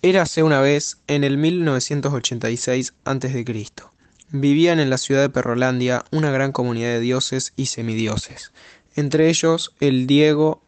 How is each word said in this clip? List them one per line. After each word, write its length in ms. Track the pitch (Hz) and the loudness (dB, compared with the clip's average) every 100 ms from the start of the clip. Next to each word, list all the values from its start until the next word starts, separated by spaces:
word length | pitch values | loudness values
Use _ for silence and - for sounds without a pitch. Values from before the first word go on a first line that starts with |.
Érase 380 | 180 190 165 - | 4 2 2 2
una 180 | 160 143 | 2 4
vez 380 | 135 147 - - - | 4 2 -2 -12 -4
en 180 | 143 | 0
el 140 | 139 139 | 0 2
mil 260 | 156 180 | 0 0
novecientos 480 | 165 131 - 147 139 | 0 -2 -2 -4 -2
ochenta 380 | 139 - 123 113 | -2 -4 -4 -4
y 80 | 117 | -4
seis 340 | - 127 127 _ - | -2 -2 -4 _ -6
antes 260 | 135 131 | -4 -4
de 100 | 135 | -6
Cristo. 480 | 113 110 101 - - _ _ _ _ | -6 -8 -8 -16 -20 _ _ _ _
Vivían 500 | 139 139 143 170 165 | -2 2 4 4 4
en 120 | 139 | 2
la 80 | 131 | 0
ciudad 240 | - 135 | 0 2
de 80 | 139 | 2
Perrolandia 760 | 131 123 120 127 127 123 123 - | 0 -2 0 0 0 0 -2 -2
una 200 | 156 156 | -2 0
gran 220 | 135 139 | 0 -2
comunidad 380 | 135 123 117 117 | -2 -4 -2 -2
de 100 | 120 | -2
dioses 540 | 120 127 - 131 - - | 0 -2 -2 -4 -6 -6
y 100 | 131 | -6
semidioses, 880 | - 117 110 110 104 - - - _ - - _ - | -6 -4 -2 -2 -4 -6 -16 -20 _ -20 -20 _ -4
entre 340 | 143 151 160 | -2 2 2
ellos 440 | 165 165 165 - _ | 2 2 0 -2 _
el 260 | 147 131 127 | 0 2 2
Diego 560 | 143 151 151 156 156 | 4 4 4 0 -2